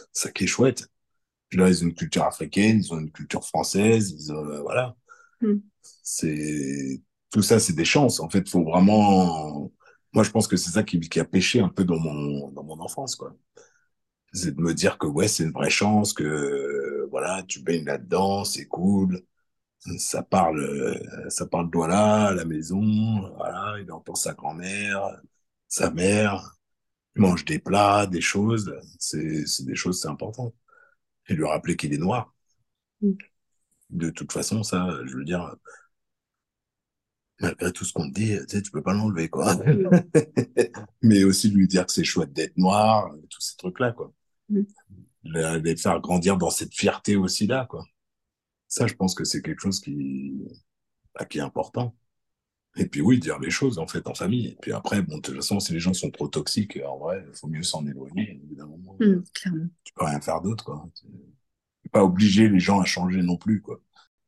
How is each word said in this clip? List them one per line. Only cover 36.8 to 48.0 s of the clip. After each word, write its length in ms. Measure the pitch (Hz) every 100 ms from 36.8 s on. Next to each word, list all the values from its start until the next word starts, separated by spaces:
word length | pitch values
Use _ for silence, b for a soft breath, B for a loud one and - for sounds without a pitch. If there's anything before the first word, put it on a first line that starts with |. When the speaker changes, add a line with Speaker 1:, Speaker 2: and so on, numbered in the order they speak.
| _ _ _ _ _ -
Speaker 1:
malgré 320 | 87 78 87
tout 140 | - 95
ce 80 |
qu'on 160 | - 80
te 40 | 80
dit, 220 | 110 101 -
tu 100 | 98
sais, 40 |
tu 100 | 98
peux 120 | -
pas 100 | 78
l'enlever, 360 | 101 110 87 80
quoi. 260 | - 71 185
Speaker 2:
Mm. 340 | - 175 185 180 -
Speaker 1:
<laughs> 880 | 160 - - - - - - 107 -
Mais 220 | 117 101
aussi 260 | 98 95 107
lui 180 | 101 92
dire 180 | 90 90
que 60 |
c'est 120 | -
chouette 300 | 82 - 78
d'être 240 | 69 - -
noir, 520 | 92 104 107 110 92 78 -
tous 120 | -
ces 160 | - -
trucs-là, 340 | 92 - 123
quoi. 200 | 113 76 _ _ _ -
Speaker 2:
Mm. 120 | 202 202 _ _ - - _
Speaker 1:
Les, 360 | - 82 80 82
les 140 | 80 80
faire 240 | 101 85
grandir 380 | - 90 87 98
dans 120 | 82
cette 240 | - -
fierté 420 | - 101 - - 104
aussi-là, 500 | 92 - 104 131 123
quoi. 140 | - - _